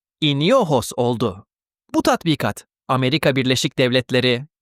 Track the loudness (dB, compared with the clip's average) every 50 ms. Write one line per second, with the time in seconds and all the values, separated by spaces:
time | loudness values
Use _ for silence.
0 | _ _ _ _ -2 0 0 0 2 2 4 4 2 2 0 0 0 -2 -4 -2
1 | -2 -2 0 0 -2 -4 -4 -6 -14 _ _ _ _ _ _ _ _ _ -4 0
2 | 2 2 0 0 0 -2 -2 -2 -2 -4 -6 -8 -12 _ _ _ _ -4 -2 -2
3 | 0 0 0 0 0 0 0 0 0 0 0 0 -2 -2 0 0 0 2 2 0
4 | 0 0 0 0 2 2 0 -2 -4 -10 _ _